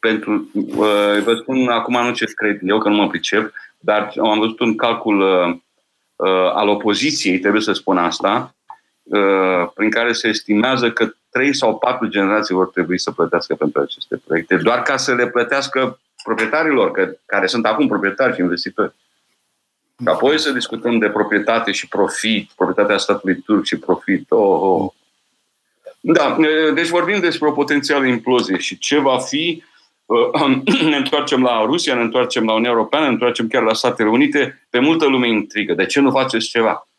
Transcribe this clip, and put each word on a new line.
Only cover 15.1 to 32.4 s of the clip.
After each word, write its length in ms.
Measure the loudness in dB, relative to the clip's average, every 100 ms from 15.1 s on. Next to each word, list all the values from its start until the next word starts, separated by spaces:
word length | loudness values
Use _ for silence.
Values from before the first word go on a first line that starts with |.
le 140 | 0 0
plătească 680 | 0 -2 -2 -2 -4 -4 -6 _ _
proprietarilor, 680 | -6 -4 0 0 2 2 2
că, 200 | 0 -2 -4 _
care 200 | -2 0
sunt 200 | 0 0
acum 220 | 2 0
proprietari 460 | 0 -2 0 -2
și 60 | 0
investitori. 520 | -2 -2 -6 -4 -4 _ _ _ _ _ _ _ _ _ _ _
Și 80 | -2
apoi 300 | 2 2 2
să 120 | 0
discutăm 480 | -4 -6 -6 -2 0
de 100 | 0
proprietate 640 | 0 0 0 2 0 0
și 160 | -6 -6
profit, 600 | -2 0 0 -2 -2 -4 _
proprietatea 400 | -2 0 0 0
statului 440 | 0 -2 0 -4
turc 200 | 0 0
și 140 | 0 -6
profit. 520 | -2 -2 0 -4 0
Oh, 280 | 2 4 2
oh. 300 | 2 0 -2 _ _ _ _ _ _ _ _ _ -20 -10
Da, 360 | 0 2 2 2
e, 300 | 0 2 0
deci 180 | 0 0
vorbim 320 | 0 0 0
despre 280 | -2 0 -2
o 40 |
potențială 540 | 0 0 0 0 0 0
implozie 520 | 0 2 0 2 -4
și 200 | -4 -6
ce 200 | 0 2
va 200 | 2 0
fi, 440 | -2 -4 -2 -6 _ _ _ _ _
uh, 720 | 2 2 2 2 2 2 2
<clears throat> 100 | 2
ne 60 | 0
întoarcem 460 | 0 -2 0 2
la 220 | 2 2
Rusia, 300 | 2 0 0
ne 60 | 0
întoarcem 440 | 0 0 0 0